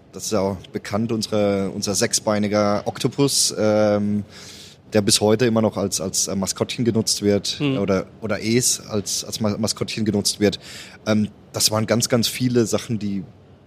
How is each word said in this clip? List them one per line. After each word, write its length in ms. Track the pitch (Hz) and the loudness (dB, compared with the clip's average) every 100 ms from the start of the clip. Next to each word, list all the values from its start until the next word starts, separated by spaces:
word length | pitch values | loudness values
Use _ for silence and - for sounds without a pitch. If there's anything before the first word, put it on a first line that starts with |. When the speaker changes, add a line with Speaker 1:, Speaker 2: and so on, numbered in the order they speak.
| - | -20
Speaker 1:
das 140 | 95 - | -12 -2
ist 60 | |
ja 80 | 107 | 0
auch 180 | 98 92 - | 0 -2 -8
bekannt, 380 | 101 - 104 113 | -10 -6 -4 -2
unsere, 580 | 113 - 107 101 98 98 | -2 -2 0 2 0 -2
unser 240 | 104 104 | -4 -4
sechsbeiniger 880 | 95 113 - 110 104 104 104 101 104 - | 0 0 0 0 0 2 2 2 2 -2
Oktopus, 680 | - 127 - 139 - - 90 | -4 -4 0 0 2 0 2
ähm, 680 | 107 107 107 104 104 104 98 - - - - - - | 2 4 4 2 0 -2 -4 -14 -18 -20 -20 -20 -2
der 80 | 107 | 0
bis 200 | 104 - | 2 4
heute 240 | 104 110 123 | 4 4 4
immer 160 | 110 | 4
noch 160 | 107 - | 2 0
als, 240 | 98 - | -2 -2
als, 260 | 90 - - | -4 -2 -2
äh, 80 | 98 | -2
Maskottchen 500 | 92 - 110 - 117 | -4 -2 -4 0 0
genutzt 360 | 110 - - | 2 0 0
wird, 380 | 104 101 - - | 2 2 0 -4
Speaker 2:
Mhm. 180 | 143 131 | -2 0
Speaker 1:
oder, 300 | 98 95 - - | 0 0 -2 -8
oder 200 | 107 95 | -6 -4
Es 380 | 110 120 123 - - | 0 2 2 -2 -4
als, 360 | 107 95 - | -6 -4 -6
als 160 | - - | -6 -4
Ma-, 180 | 107 101 | -2 0
Maskottchen 480 | 107 - 101 - 107 | -2 -4 -6 -2 0
genutzt 340 | 101 - - | 0 0 2
wird. 200 | 101 90 - - - - 107 | 2 2 -8 -18 -18 -8 0
Ähm, 220 | 107 101 - - | 0 0 -6 -12
das 180 | 107 - | -2 0
waren 140 | 107 110 | 0 2
ganz, 240 | 113 - | 0 2
ganz 180 | 120 107 | 2 2
viele 380 | - 127 120 107 | 0 2 4 4
Sachen, 320 | 104 - 107 | 0 -2 -4
die 240 | 101 98 - - - - | -2 -4 -8 -16 -20 -20